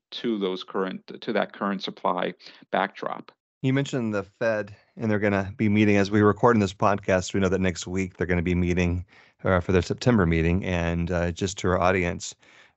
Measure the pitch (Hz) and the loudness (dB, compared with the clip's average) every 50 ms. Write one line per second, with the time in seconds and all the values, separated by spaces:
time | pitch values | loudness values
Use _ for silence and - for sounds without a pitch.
0 | _ _ - - - 117 110 101 98 92 92 92 - - - 101 95 95 95 - | _ _ -12 -6 -4 -4 -2 -2 -2 -4 -4 -6 -8 -8 -6 -4 -4 -4 -6 -10
1 | - - - - - 127 107 101 95 - - - 107 98 98 95 - 104 - - | -14 -18 -18 -12 -8 -4 -2 -2 -2 -4 -4 -6 -4 -4 -4 -6 -8 -10 -8 -4
2 | - 92 90 90 90 92 - - - - - - - _ - 98 95 98 - - | -4 -2 -2 -2 -4 -6 -6 -10 -16 -20 -20 -20 -10 _ -2 -2 -2 -2 -4 -8
3 | - - - - - - - _ _ _ _ _ - 131 131 139 139 - 147 131 | -10 -10 -10 -12 -14 -18 -20 _ _ _ _ _ -2 0 0 0 -2 -2 -4 -4
4 | 117 110 104 101 95 - _ - 123 117 110 107 104 98 104 - _ _ _ - | -4 -2 -2 -4 -4 -6 _ -4 -2 -2 -2 -2 -4 -8 -12 -20 _ _ _ -6
5 | 120 107 107 98 107 101 101 98 95 98 - - 110 104 104 107 107 104 101 101 | -2 0 0 0 2 2 0 0 -2 -4 -2 0 2 2 4 6 6 6 6 4
6 | 98 98 107 104 104 104 98 - 127 120 117 107 101 95 98 - 110 98 104 101 | 4 4 4 4 6 4 4 6 4 4 4 4 2 0 0 0 2 2 2 0
7 | - - 95 92 92 - - 98 98 90 95 92 95 92 87 - - 90 92 95 | 0 0 0 0 0 -2 0 0 2 2 2 2 0 0 -2 -4 -6 -6 -4 -4
8 | 95 90 - - 90 87 90 87 82 90 87 90 90 87 87 90 90 87 87 87 | -4 -4 -6 -4 -2 -2 0 0 0 0 0 0 0 0 2 2 0 0 0 -4
9 | - - _ - _ _ _ _ - 95 92 90 - - 92 90 85 - 101 - | -6 -10 _ -20 _ _ _ _ -2 0 0 0 2 2 2 2 2 0 -4 -2
10 | - 127 120 104 87 82 82 80 80 85 87 98 98 95 90 85 85 85 85 85 | 0 2 4 4 4 2 2 2 2 2 0 0 -2 -2 -2 -2 -2 -2 -2 -2
11 | 85 85 90 85 85 87 85 - 101 92 - - - 90 92 95 87 92 95 95 | -2 -2 -2 -2 -2 -4 -4 -4 -6 -6 -6 -4 -2 -2 0 2 2 2 2 0
12 | 87 87 90 - - - - _ _ _ _ - - _ _ | 0 -2 -4 -6 -10 -14 -16 _ _ _ _ -20 -20 _ _